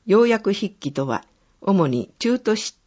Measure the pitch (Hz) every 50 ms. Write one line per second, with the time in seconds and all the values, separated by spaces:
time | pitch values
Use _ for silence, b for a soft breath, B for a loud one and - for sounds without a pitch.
0 | - 226 202 226 240 240 226 220 220 196 196 - 214 185 - _ - 139 139 135
1 | 139 131 113 - - _ _ _ _ _ _ _ - 196 196 180 160 135 123 123
2 | 104 - _ - - 233 247 247 - 214 220 220 - - _ _ -